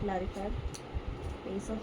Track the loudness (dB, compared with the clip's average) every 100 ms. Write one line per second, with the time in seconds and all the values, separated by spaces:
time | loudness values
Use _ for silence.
0 | 4 4 2 0 0 0 0 -2 -4 -2
1 | -2 -2 -2 -4 -2 -2 0 -2